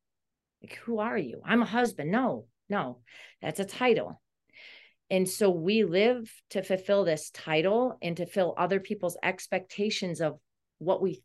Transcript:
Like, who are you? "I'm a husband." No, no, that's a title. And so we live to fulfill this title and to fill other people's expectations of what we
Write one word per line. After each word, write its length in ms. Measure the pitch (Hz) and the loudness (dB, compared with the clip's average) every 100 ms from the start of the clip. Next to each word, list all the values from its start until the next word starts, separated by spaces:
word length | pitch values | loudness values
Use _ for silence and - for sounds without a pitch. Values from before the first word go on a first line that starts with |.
| _ _ _ _ _ _ | _ _ _ _ _ _
Like, 140 | - - | -20 -14
who 240 | - 220 | -6 -2
are 180 | 220 240 | 0 -2
you? 240 | 131 - | -4 -6
"I'm 200 | - 226 | 2 2
a 20 | 214 | 4
husband." 460 | 233 240 - 147 | 2 0 0 0
No, 340 | 220 247 120 117 _ - | 0 0 -2 -10 _ -4
no, 300 | 202 131 123 _ - - - | -4 -4 -8 _ -20 -20 -10
that's 180 | 156 156 | -8 -4
a 60 | 196 | -6
title. 560 | - 254 180 87 - _ _ _ - - - - _ - | 0 2 4 0 -10 _ _ _ -20 -20 -20 -20 _ -2
And 180 | 190 185 | 0 0
so 220 | - 202 | 2 2
we 340 | 175 170 220 | 2 2 2
live 480 | 196 180 226 247 226 - - | 4 4 4 2 -4 -18 -8
to 100 | 202 | -6
fulfill 440 | 190 190 190 202 175 | -2 -2 2 2 4
this 260 | 151 - | 0 -4
title 680 | - 170 160 180 226 254 - | -12 0 2 4 2 0 -2
and 180 | 175 170 | -6 -4
to 100 | 170 | -4
fill 260 | 202 175 - | 0 0 0
other 220 | 175 190 | 0 0
people's 380 | 190 202 175 - | -2 -4 -4 -2
expectations 1000 | 180 185 - 185 185 - 208 - 185 165 | -4 -4 -4 -6 -6 -4 -2 -2 -4 -2
of 180 | 156 147 _ _ _ - | -4 -4 _ _ _ -8
what 240 | 165 - | -2 0
we 220 | 190 - | 0 -4